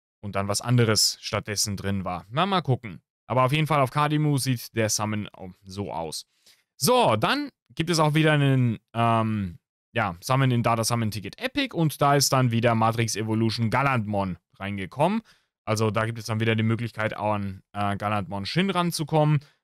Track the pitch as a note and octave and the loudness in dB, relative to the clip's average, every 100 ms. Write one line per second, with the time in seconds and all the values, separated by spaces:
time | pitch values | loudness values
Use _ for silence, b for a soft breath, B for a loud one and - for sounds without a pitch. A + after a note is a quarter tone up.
0 | _ _ G#2 G2 G2+ G#2 A#2+ B2 A2+ G#2+ | _ _ -8 -4 -2 -2 2 4 4 4
1 | - - - G#2+ G#2 G2+ - G2 G2 G2 | 0 -2 -6 -6 -4 -4 -4 -4 -4 -4
2 | F#2+ F3+ F#2+ B2+ F#3+ F#3+ C#3 B2 G#2+ - | -4 -8 -8 -4 -2 0 0 -2 -4 -18
3 | _ _ - A#2+ B2+ D3+ D3+ D3+ C3 D3+ | _ _ -4 0 2 2 2 2 0 0
4 | D3 D3+ D3+ C#3 C3 B2 - A2+ G#2+ - | 0 2 2 2 0 -2 -4 -2 0 0
5 | G#2+ G#2+ G2+ - F#2 F2 F#2+ F#2+ F#2+ B1+ | -2 -4 -6 -12 -18 -18 -14 -10 -8 -6
6 | E2 D2+ - b b b b - D3 B3 | -8 -8 -14 b b b b -4 2 4
7 | F#3+ A2 E3+ C4+ D4 - _ - E3 D#3+ | 4 2 2 -2 -4 -12 _ -6 -2 2
8 | D#3 D3+ D#3 D3+ C#3 C3 B2 G#2+ _ A2+ | 2 4 4 4 4 4 2 0 _ 0
9 | A#2 A2+ A2 G#2+ F#2+ E2+ _ _ _ A#2 | 2 2 2 -2 -4 -8 _ _ _ -4
10 | G#2+ F2 - C3 C3+ B2 A#2 A#2 A2 A#2 | -4 -4 -2 2 4 2 2 2 0 0
11 | A2 G2+ F#2+ - B3+ C#4+ C4+ - D#3+ - | -2 -4 -10 -10 -6 -4 -4 0 -2 2
12 | C#3+ C#3+ C3+ C3+ B2+ A#2 A#2+ A2+ A2 A2+ | 2 4 2 2 2 2 2 4 2 2
13 | A2+ F#2+ A2 A2 A2+ A2 A2+ B2 C#3 B2+ | -2 -2 -2 0 0 0 0 0 0 0
14 | G#2 G#2 F#2+ F2 _ - F#2+ G2+ F#2 - | -2 -2 -2 -6 _ -12 -8 -8 -8 -2
15 | D#3+ A3+ - b b b - G#2+ A2 G#2 | 0 0 -6 b b b -4 0 0 0
16 | A2 A2+ G#2+ A2 A2+ A2+ A2 A2+ A#2 - | -2 -4 -4 -2 2 2 2 0 -2 -4
17 | A2 - G#2 G#2 G2+ F#2+ _ G2+ G2+ G2 | -4 -4 -4 -2 -4 -10 _ -4 -4 -2
18 | G#2 G#2 F2+ G2+ G2 D#3+ G3 F3+ F3 - | -2 -2 -4 -8 -6 -2 0 0 -2 -4
19 | D3+ D#3+ D3+ D3+ b b | -2 2 4 2 b b